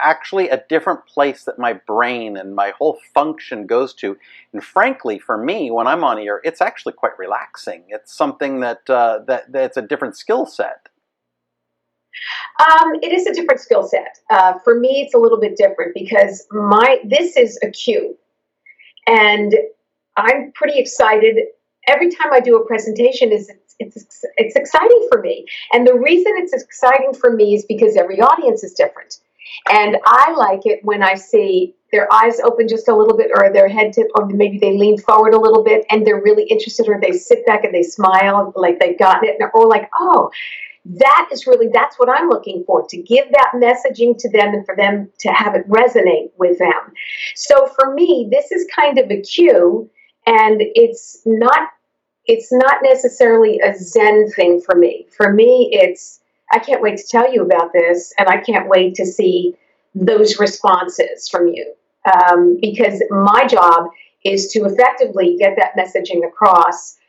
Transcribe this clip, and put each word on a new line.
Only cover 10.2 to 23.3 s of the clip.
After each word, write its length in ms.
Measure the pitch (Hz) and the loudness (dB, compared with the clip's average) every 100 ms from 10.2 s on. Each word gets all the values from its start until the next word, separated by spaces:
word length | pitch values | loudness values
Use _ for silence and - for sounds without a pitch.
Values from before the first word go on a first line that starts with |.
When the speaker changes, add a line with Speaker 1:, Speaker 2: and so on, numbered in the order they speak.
| - 233 - | -6 -4 -6
Speaker 1:
set. 420 | - - - _ _ _ _ _ _ _ _ _ _ _ _ _ - - - - - | -8 -10 -12 _ _ _ _ _ _ _ _ _ _ _ _ _ -18 -16 -16 -8 0
Speaker 2:
Um, 360 | 311 320 320 311 | 2 4 2 -4
it 100 | 339 | -4
is 140 | 359 370 | -4 -4
a 60 | |
different 280 | 349 339 254 | -4 -4 -4
skill 260 | - 208 - | -2 -2 -2
set. 320 | - - - - | -6 -8 -14 -2
Uh, 260 | 196 185 185 | 2 2 0
for 160 | 240 240 | 0 0
me, 220 | 254 277 | 0 -2
it's 120 | - | 0
a 40 | 240 | 2
little 200 | 226 220 | 2 2
bit 180 | 208 - | -2 0
different 380 | 196 180 175 | 0 0 -8
because 500 | 180 190 208 202 196 - | -10 -2 0 0 -2 -12
my, 480 | 214 208 208 254 247 | -6 0 2 2 0
this 320 | 214 285 349 262 | 0 -2 0 0
is 200 | 226 - | 0 -2
a 80 | 214 | -10
cue. 460 | - - 202 - - _ _ _ _ _ _ _ _ 202 | -6 -6 -4 -6 -12 _ _ _ _ _ _ _ _ 0
And 480 | 453 208 208 208 - - - _ _ _ 208 | 2 2 0 0 -2 -2 -12 _ _ _ -4
I'm 340 | 220 269 285 - | -2 -2 -6 -6
pretty 240 | 294 285 | -4 -2
excited. 560 | 262 - 220 214 220 226 - - _ _ 247 | -4 -2 0 2 2 0 -4 -10 _ _ -2
Every 240 | 294 349 | 0 0
time 220 | - 302 | -2 0
I 80 | 254 | 0
do 160 | 247 226 | 4 2
a 100 | 220 | 2
presentation, 640 | 220 220 214 247 254 233 | -6 -6 -2 0 0 0